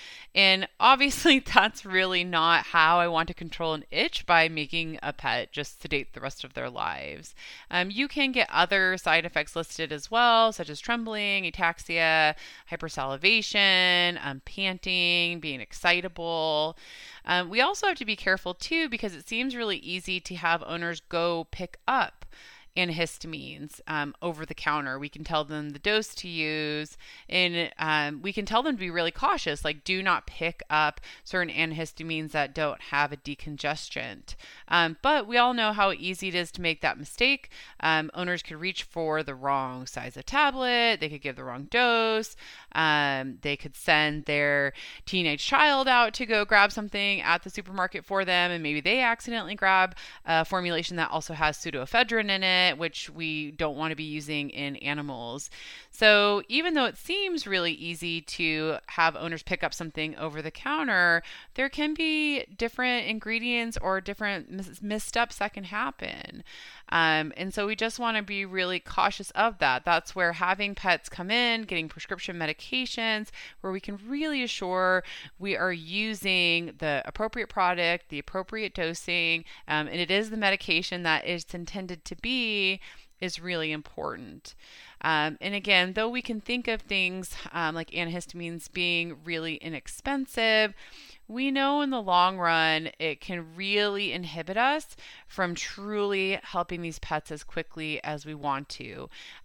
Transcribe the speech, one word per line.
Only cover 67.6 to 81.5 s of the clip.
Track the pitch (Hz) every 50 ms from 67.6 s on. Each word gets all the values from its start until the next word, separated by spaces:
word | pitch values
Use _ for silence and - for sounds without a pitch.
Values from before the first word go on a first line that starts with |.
| 202
we | 208 220
just | 196 226 226 - -
wanna | 240 233 220 214 208
be | 185 202 196 196
really | 185 185 190 180 180 180 175
cautious | - - - 190 185 202 202 - 196 - -
of | - 214 233 208 -
that. | 156 135 127 131 -
That's | 175 170 165 - - -
where | 190 180 170 170
having | 160 180 180 190 196 208 202 196
pets | - - 190 170 156 - -
come | - - 175 190
in, | 220 240 247 240 233 226 214
getting | - 185 170 160 151
prescription | - 160 - - 190 175 - - 175
medications, | 170 160 151 156 - - - 254 262 254 - - 240 226 226 220 214 214 - - - - - - -
where | - 190 185
we | 196
can | - - 202 196 202
really | 226 277 285 311 311 294 269 247
assure | 233 - - 196 180 185 185 185 185 185 185 180 - - - - - - -
we | 185 202 180
are | - 180 185 175
using | 170 160 160 180 202 214 220 214 190 196 196 185 180 175 170 170 170 170 160 - -
the | 160 151 143 135 -
appropriate | - - - 214 220 - 247 208 -
product, | - 208 185 180 180 170 175 170 175 180 - -
the | 160 143
appropriate | - - - 190 185 - 220 220 214 185 -
dosing, | 185 170 165 170 - - - 175 175 170 165 165 165 170 - - - -
um, | - 151 151 151
and | 143 - 175
it | 175 165
is | 190 202 220 220
the | 220
medication | 220 202 196 196 196 - - 165 165 185 - 185 175 175
that | 165 156 147 -
it's | - 175 170 - -